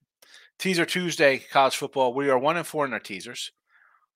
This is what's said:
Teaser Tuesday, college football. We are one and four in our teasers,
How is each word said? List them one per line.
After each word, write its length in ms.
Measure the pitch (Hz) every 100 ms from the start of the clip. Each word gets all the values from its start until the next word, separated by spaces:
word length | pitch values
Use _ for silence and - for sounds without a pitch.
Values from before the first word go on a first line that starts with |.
| _ _ - - - -
Teaser 280 | 185 175 165
Tuesday, 520 | 185 180 151 143 127
college 380 | - 139 135 -
football. 400 | 139 139 127 123
We 140 | 143
are 100 | 127
one 180 | 139 170
and 80 | 156
four 200 | 156 135
in 80 |
our 60 | 110
teasers, 520 | - 95 113 123 - _ _ _ _ _ _